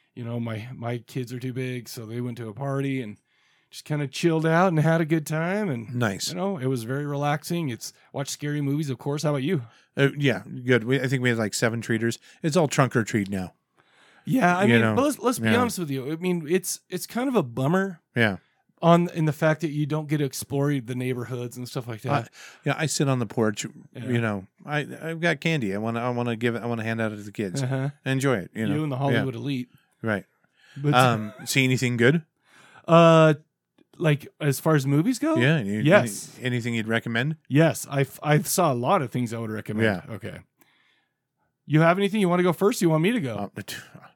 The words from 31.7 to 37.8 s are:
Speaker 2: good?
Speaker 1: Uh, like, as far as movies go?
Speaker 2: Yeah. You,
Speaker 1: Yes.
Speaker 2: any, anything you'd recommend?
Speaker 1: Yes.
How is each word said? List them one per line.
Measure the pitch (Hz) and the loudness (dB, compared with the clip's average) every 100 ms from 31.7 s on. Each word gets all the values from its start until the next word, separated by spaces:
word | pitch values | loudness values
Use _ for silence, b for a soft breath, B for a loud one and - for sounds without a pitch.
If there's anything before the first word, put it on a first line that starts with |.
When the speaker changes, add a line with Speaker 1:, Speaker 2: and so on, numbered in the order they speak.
| 123 123 120 | 2 0 4
Speaker 2:
good? | 120 165 - _ b b b b - | 4 4 -2 _ b b b b 4
Speaker 1:
Uh, | 165 165 160 156 147 _ _ _ _ _ - | 8 10 8 8 4 _ _ _ _ _ -2
like, | 160 143 - - | 0 0 -4 -4
as | 151 131 | -2 0
far | 160 151 | 2 2
as | 135 | 4
movies | 143 208 247 | 2 2 0
go? | 311 311 | 0 2
Speaker 2:
Yeah. | 135 160 | 4 2
You, | 98 107 | 0 0
Speaker 1:
Yes. | 143 196 120 98 - - | 4 4 4 -4 -14 -8
Speaker 2:
any, | 123 | -4
anything | 123 120 | -2 -2
you'd | 117 107 | -2 0
recommend? | 113 120 117 147 156 - | -2 0 -2 -2 -4 0
Speaker 1:
Yes. | 139 160 - | 4 4 0